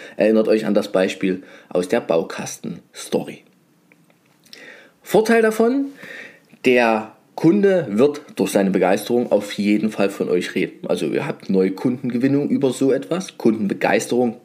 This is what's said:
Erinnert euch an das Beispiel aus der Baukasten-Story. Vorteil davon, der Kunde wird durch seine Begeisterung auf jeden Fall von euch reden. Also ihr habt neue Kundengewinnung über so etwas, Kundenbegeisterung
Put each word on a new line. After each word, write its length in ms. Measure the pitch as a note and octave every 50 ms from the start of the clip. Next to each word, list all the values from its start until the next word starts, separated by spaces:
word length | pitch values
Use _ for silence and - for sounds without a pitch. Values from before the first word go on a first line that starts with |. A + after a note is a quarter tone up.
| - - - -
Erinnert 300 | G#2 G#2+ A2 A2 A2 -
euch 180 | A2 A2 G#2+
an 80 | G#2 G#2
das 180 | G2+ G2 - -
Beispiel 520 | F#2+ F#2 G2 - - - F#2+ F#2 F#2 - - - - - -
aus 180 | - F2+ F2 -
der 120 | - A#2+
Baukasten-Story. 1400 | - - E2 E2 - - - - - - - - - - - - - _ _ - - - - - - - - - - _ _ _ _ _ _ _ _ _ _ _ _ _ _ _ _ _ _ _ _ _ - - - - - - - - _ _ _
Vorteil 380 | - - - A3 A3+ A3+ A#3
davon, 460 | A3 A3 G#3+ - A3+ A#3 C4 C#4 C#4 C#4 - - - - - - - - - _ _ _ - _ -
der 460 | B2+ B2 B2 A#2+ A2+ A2 G#2+ G#2+ - - _ _ _ _
Kunde 540 | - - D#3+ G#2+ G#2 G2 G2 F#2+ F2+ - G2+
wird 320 | G2 G#2 C3+ D3 C#3+ - - - -
durch 160 | - G2 F#2+ -
seine 180 | G#2 G2 F#2+
Begeisterung 600 | F#2 F#2+ F#2 F2+ G2 A2 A2 - A#2+ A#2+ A#2+ - -
auf 200 | G2+ G2+ - -
jeden 360 | - G2+ G#2 G#2+ G#2+ A2 G#2+
Fall 180 | - - G2 G2
von 200 | - - - -
euch 260 | F2+ F2+ F2+ - -
reden. 320 | F#2+ E2+ - - - -
Also 200 | - - - E2+
ihr 200 | D2+ - - -
habt 240 | - - - - -
neue 220 | F#2+ - F#2 F#2+ F#2+
Kundengewinnung 760 | - - C3 B2 B2+ - B2 A#2 A#2+ B2+ C#3 C#3 C#3+ C#3+ -
über 220 | - B2+ C#3 C3
so 220 | B2 - C3+ C3+ B2
etwas, 460 | C#3 C#3 - E3 F3+ F#3 - - -
Kundenbegeisterung 1000 | - A#2 G#2+ A2 G#2 G2 - - - - G2 A2 - - A#2+ A#2+ B2 A#2+ A2 -